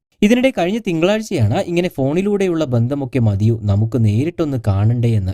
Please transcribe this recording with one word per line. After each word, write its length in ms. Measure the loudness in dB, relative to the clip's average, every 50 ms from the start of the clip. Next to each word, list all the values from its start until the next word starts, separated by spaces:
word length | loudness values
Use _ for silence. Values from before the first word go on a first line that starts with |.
| _ _ _ _
ഇതിനിടെ 300 | 2 2 4 2 2 0 0 0
കഴിഞ്ഞ 200 | -2 -2 -2 -4 -2
തിങ്കളാഴ്ചയാണ് 760 | -2 -2 0 0 0 0 -2 -2 -4 -2 0 0 0 0 -2
ഇങ്ങനെ 260 | -2 -2 -2 -2 -2 -2
ഫോണിലൂടെയുള്ള 760 | -2 -2 -2 0 0 0 0 0 0 0 0 0 0 -2 -2
ബന്ധമൊക്കെ 540 | 0 0 0 0 0 -2 -4 -6 -4 -2 0
മതിയോ, 420 | 2 2 2 2 2 0 0 0
നമുക്ക് 420 | 0 0 0 0 0 0 0 2 2
നേരിട്ടൊന്ന് 540 | 2 2 0 0 -2 -2 -2 -2 -2 -2 -2 -2
കാണണ്ടേ 500 | -2 0 2 2 2 2 2 0 0 0
എന്ന് 160 | 0 -2 -4